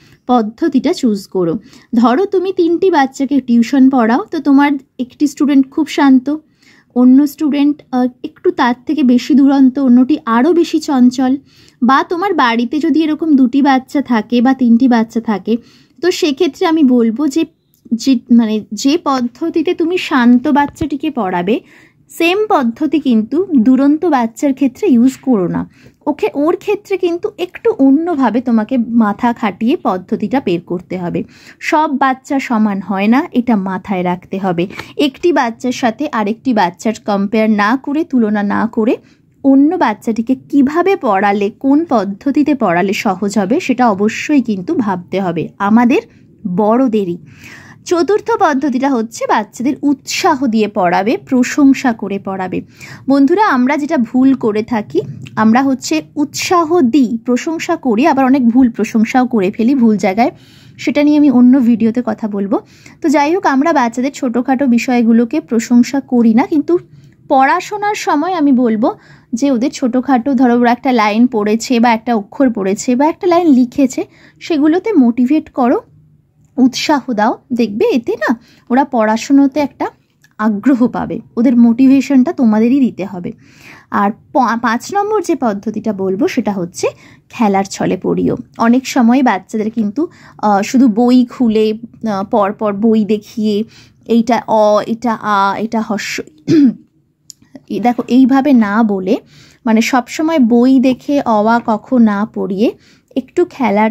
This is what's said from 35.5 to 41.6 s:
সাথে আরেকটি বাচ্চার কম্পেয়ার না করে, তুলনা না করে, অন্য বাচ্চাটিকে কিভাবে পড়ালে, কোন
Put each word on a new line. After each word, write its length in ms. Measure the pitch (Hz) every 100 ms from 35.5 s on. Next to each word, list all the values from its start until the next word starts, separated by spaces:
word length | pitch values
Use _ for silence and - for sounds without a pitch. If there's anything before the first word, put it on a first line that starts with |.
| 233 247
সাথে 320 | 247 240 220 302
আরেকটি 380 | 226 220 233 262
বাচ্চার 400 | 214 175 175 226 226 -
কম্পেয়ার 440 | 202 196 220 220
না 200 | 208 208 269
করে, 240 | 285 285
তুলনা 380 | 349 254 208 214
না 200 | 202 202 208
করে, 280 | - 214 415 _ _ _ _
অন্য 260 | 277 269 294 359
বাচ্চাটিকে 580 | 269 208 - 226 226 262 -
কিভাবে 440 | 285 269 320 359 381
পড়ালে, 500 | 240 190 202 208 208
কোন 200 | -